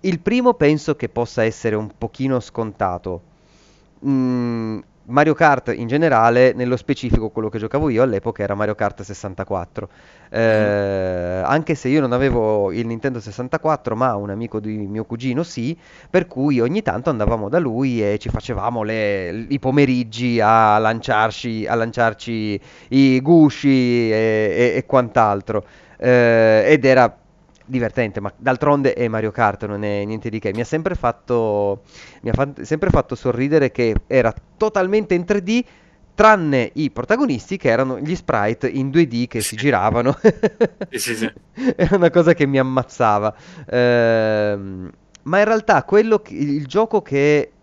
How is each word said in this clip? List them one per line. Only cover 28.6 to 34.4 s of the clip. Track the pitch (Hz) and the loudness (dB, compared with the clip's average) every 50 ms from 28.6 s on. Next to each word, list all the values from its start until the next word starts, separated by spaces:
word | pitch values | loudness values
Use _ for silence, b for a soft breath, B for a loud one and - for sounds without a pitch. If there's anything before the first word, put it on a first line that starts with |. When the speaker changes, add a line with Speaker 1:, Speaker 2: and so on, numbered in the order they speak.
| - 143 147 143 135 131 - | 2 2 2 4 2 0 0
Speaker 1:
è | - 123 | 0 -2
Mario | 113 110 110 110 107 | -2 -2 -2 -4 -4
Kart, | - - 117 104 101 98 110 | 0 0 0 0 0 -2 -8
non | 104 104 101 107 | -8 -6 -6 -4
è | 104 104 101 101 | -4 -4 -4 -4
niente | 104 110 107 - 117 | -6 -8 -8 -8 -8
di | 104 110 | -8 -4
che. | - 104 95 | -6 -4 -4
Mi | 113 | -4
ha | 120 | -6
sempre | - 156 156 160 190 180 | -4 -4 -4 -4 -4 -6
fatto, | - - 120 117 _ _ - 123 117 113 107 104 104 101 101 98 98 B B B B B B B B - | -2 -4 -4 -4 _ _ -2 -2 0 0 0 0 0 0 -2 -2 -4 B B B B B B B B -2
mi | 120 | -2
ha | 113 | 0
fa-, | 131 139 139 139 - - | 0 0 -2 -4 -12 -6
sempre | - 156 156 196 185 | -4 -2 0 0 2
fatto | - 156 - - 131 | 2 2 0 -2 -8
sorridere | - - 127 117 117 131 143 151 156 139 123 | -4 -2 -2 0 0 0 2 2 2 2 2
che | - - 120 113 107 - - | 0 0 0 0 0 -2 -4
era | _ 127 131 120 113 - - | _ 2 2 2 2 -2 -4